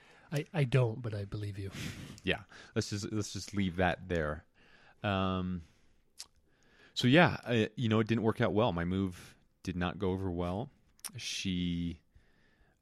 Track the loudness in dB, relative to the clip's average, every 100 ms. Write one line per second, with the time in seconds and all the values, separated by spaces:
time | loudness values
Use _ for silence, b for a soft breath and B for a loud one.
0 | B B B -6 -4 -2 2 4 2 0
1 | -6 -6 -8 -8 -8 -8 -8 -8 B B
2 | B B -2 -2 -4 B B -4 -2 -4
3 | -4 -4 -4 -6 -6 0 0 4 2 2
4 | -2 -2 0 -4 -10 _ b b b b
5 | -2 0 0 0 -2 -6 -10 b b b
6 | _ -20 -20 _ _ b b b b 2
7 | 6 8 6 4 0 2 2 0 2 4
8 | 4 2 2 2 2 4 2 2 0 0
9 | -2 -4 -18 -20 _ _ -6 -2 -2 -2
10 | -2 -2 -2 -2 -4 -4 -8 _ _ _
11 | -12 -10 -8 -6 -2 0 0 -2 -4 -6
12 | _ b b b b b b b